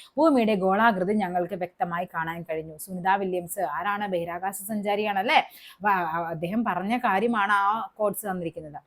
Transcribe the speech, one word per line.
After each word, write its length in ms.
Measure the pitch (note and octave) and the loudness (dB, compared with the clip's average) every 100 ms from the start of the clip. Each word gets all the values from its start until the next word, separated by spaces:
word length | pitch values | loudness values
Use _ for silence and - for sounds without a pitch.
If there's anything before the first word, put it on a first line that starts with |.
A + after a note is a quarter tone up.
| - C4 | -6 2
ഭൂമിയുടെ 360 | D#4+ C4 A3 | 4 6 4
ഗോളാകൃതി 600 | G3+ F#3+ G3 A#3 F#3 F3+ | 2 2 4 4 4 2
ഞങ്ങൾക്ക് 400 | G#3+ F3+ F3+ E3+ | 0 0 -2 -2
വ്യക്തമായി 500 | F#3+ F3 - F3 E3+ | -4 -8 -4 -4 -4
കാണാൻ 400 | F3+ E3+ E3 E3+ E3 | -6 -4 -4 -6 -6
കഴിഞ്ഞു." 260 | D#3+ D#3+ D#3 | -8 -8 -12
സുനിത 320 | - F3+ F#3 | -12 -4 0
വില്യംസ് 520 | G3 F#3+ F3+ E3+ G3+ | 2 0 -4 -4 -4
ആരാണ്? 480 | E3 D3+ G3 G3+ G#3 | -4 -2 -2 -2 -2
ബഹിരാകാശ 460 | F3+ E3+ F3 F#3+ | -2 -4 -4 -6
സഞ്ചാരിയാണല്ലേ? 800 | G3 - G#3+ G3+ G3+ G#3+ G3 A#3 D4 - - - - | -6 -6 -4 0 0 0 0 2 2 2 -6 -20 -2
അപ്പൊ 140 | G3+ | 2
ആ, 120 | F#3+ | 2
ആ, 260 | E3 E3 E3 | 2 -2 -4
അദ്ദേഹം 360 | D#3+ E3+ A3 | -4 -2 -2
പറഞ്ഞ 340 | G#3+ F3+ G3 A#3+ | 0 -2 0 0
കാര്യമാണ് 540 | A3+ F#3+ A#3 A3+ G3+ | 2 2 2 2 2
ആ 380 | G3+ G3+ A3 G3 - | 4 2 0 -4 -2
ക്വോട്ട്സ് 280 | G#3 G3 G#3 | -2 0 -4
തന്നിരിക്കുന്നത്. 560 | F#3 E3 E3 D#3 C#3+ | -4 -6 -8 -12 -14